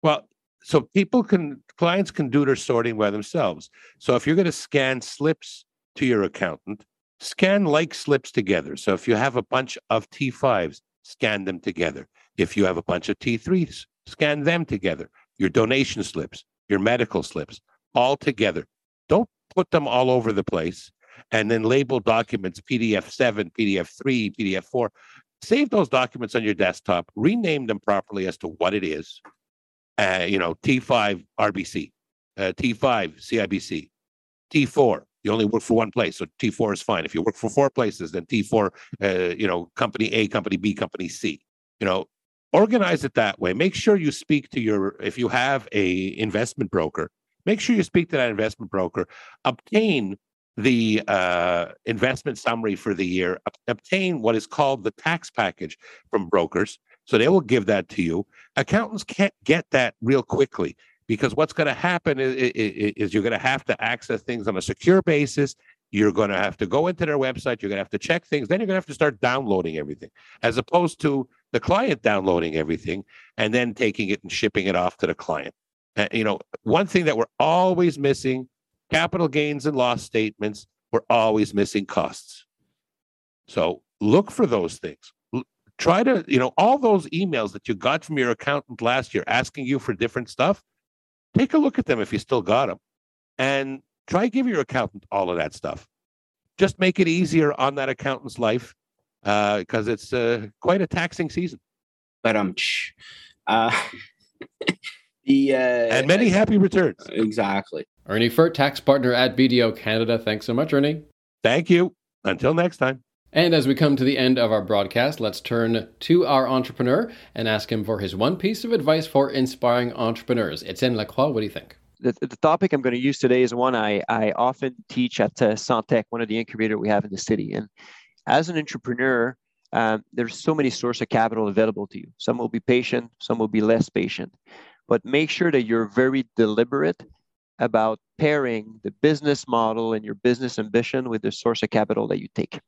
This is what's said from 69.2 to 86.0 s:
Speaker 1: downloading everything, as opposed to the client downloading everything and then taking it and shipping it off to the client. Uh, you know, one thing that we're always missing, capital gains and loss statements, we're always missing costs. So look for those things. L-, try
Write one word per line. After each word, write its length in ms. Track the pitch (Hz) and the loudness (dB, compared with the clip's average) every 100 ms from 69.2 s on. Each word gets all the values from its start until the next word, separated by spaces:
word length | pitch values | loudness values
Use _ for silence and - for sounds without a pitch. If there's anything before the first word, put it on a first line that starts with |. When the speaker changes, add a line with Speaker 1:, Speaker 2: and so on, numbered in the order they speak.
Speaker 1:
downloading 560 | 123 127 127 95 82 78 | 0 0 0 0 0 -6
everything, 340 | 73 73 - _ - - | -8 -12 -16 _ -20 -4
as 140 | 117 117 | -2 -2
opposed 440 | - 175 175 - | 0 0 0 -2
to 260 | 160 139 127 _ _ | -2 -2 -4 _ _
the 80 | - | -4
client 420 | - 190 254 139 | 0 0 0 0
downloading 540 | 117 104 95 87 82 78 | 0 2 2 2 0 -2
everything 480 | 76 80 - 92 - - - - | -2 -4 -4 -8 -10 -20 -20 -4
and 160 | 110 | 0
then 220 | 120 123 104 | 0 -2 0
taking 340 | 117 101 98 | -2 -2 -4
it 140 | 101 | -4
and 80 | 92 | -4
shipping 340 | - 107 - 95 | -2 -2 0 0
it 100 | 87 | 0
off 220 | 90 - | -2 -2
to 80 | 85 | -4
the 80 | |
client. 400 | 82 - 78 71 _ _ _ _ - | -4 -4 -6 -6 _ _ _ _ -4
Uh, 120 | 104 | -2
you 120 | 113 | -2
know, 160 | 107 98 - - | -2 -4 -8 -10
one 240 | 110 147 196 | 0 0 2
thing 180 | 185 160 | 0 0
that 100 | 113 | 0
we're 100 | 113 _ | -2 _
always 640 | 139 170 185 175 175 143 | 2 4 2 2 0 2
missing, 500 | 139 135 131 131 127 _ _ _ _ | 0 0 -2 -4 -6 _ _ _ _
capital 380 | 156 165 180 160 | 0 0 0 0
gains 400 | 143 147 143 139 | 0 -2 -2 -2
and 100 | 139 | 0
loss 240 | 123 120 | 0 0
statements, 640 | - 113 110 - 107 104 - _ _ | -2 0 0 -2 -6 -6 -18 _ _
we're 120 | 113 - | -4 2
always 420 | 117 113 110 104 | 2 4 2 2
missing 320 | 101 101 104 98 | 0 0 -2 -2
costs. 640 | - 78 - - - _ _ _ _ _ _ _ _ _ _ _ | -2 -2 -6 -20 -20 _ _ _ _ _ _ _ _ _ _ _
So 360 | - 82 - _ _ | -2 0 -2 _ _
look 300 | 104 151 202 | 4 4 2
for 160 | - 202 | -2 0
those 320 | 113 85 - | 2 -2 -6
things. 340 | 85 71 - _ _ | -12 -14 -20 _ _
L-, 120 | 123 - _ _ - | -10 -10 _ _ -2
try 240 | - 180 | 2 2